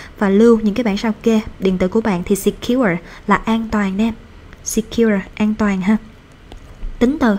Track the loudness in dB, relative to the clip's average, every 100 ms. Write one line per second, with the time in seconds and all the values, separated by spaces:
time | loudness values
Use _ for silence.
0 | -20 -4 2 4 6 6 2 0 -2 -2
1 | -2 -2 0 0 0 -2 -2 0 0 0
2 | 0 -2 0 0 0 -2 -2 0 0 -2
3 | -6 -10 -2 -2 0 -2 -2 -2 -2 0
4 | -2 -4 -14 -20 -20 -16 -6 -4 -2 0
5 | 2 2 -2 -2 -2 0 0 0 2 0
6 | -2 -20 -20 -20 -20 -20 -20 -12 -10 0
7 | 0 2 0